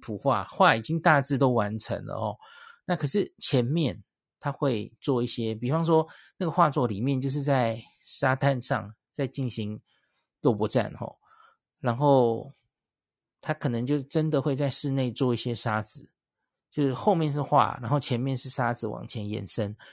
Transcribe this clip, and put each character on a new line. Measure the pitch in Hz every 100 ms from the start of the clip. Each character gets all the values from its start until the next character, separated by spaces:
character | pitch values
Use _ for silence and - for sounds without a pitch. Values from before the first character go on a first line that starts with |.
幅 | - 104
画， | 139 107 95
画 | - 180 117
已 |
经 | 113 165
大 | 175 147
致 | 131 135
都 | 131
完 | 120 104 107
成 | - 92 101
了 | 95
吼。 | 107 104 - - - - -
那 | 175
可 | 143
是 | 208 - -
前 | - 131
面 | 120 165 139 101 - _ _ _
它 | 143
会 | 135 143 110 104 _
做 | - 127
一 | 120
些， | - 113
比 | 110 120
方 | 160 165
说 | 160 156 - - -
那 | 175
个 |
画 | 180 165
作 | 143 123
里 | 101
面 | 131 135
就 | 135
是 | 143
在 | 143 135 117 117 - _
沙 | - - 131 135
滩 | 139 131
上 | - 120 101 - _
在 | - 131
进 | - 127
行 | 113 104 107 _ _ _ _ _ _
肉 | 135
搏 | 104 107
战 | 123 104 92
吼， | - - _ _ _ _ _ _
然 | 127 117
后 | 143 135 120 113 135 - _ _ _ _ _ _ _ _
它 | -
可 | 151 139
能 | 117 123
就 | 147
真 | 135 160 156
的 | 143
会 | 147 135
在 | 139
室 | - 143
内 | 135 127
做 | - 127
一 | 117
些 | 123 117
沙 | 120 107
子， | 104 - - _ _ _ _ _ _
就 | 151
是 | 139
后 | 120 - 170
面 | 151
是 | 143
画， | 131 143 107 -
然 | 117
后 | 143
前 | - 120
面 | 135 127
是 | 131
沙 | - 120
子 | 117 107
往 | - 117
前 | 120 104
延 | 104 101
伸， | - 104 104 -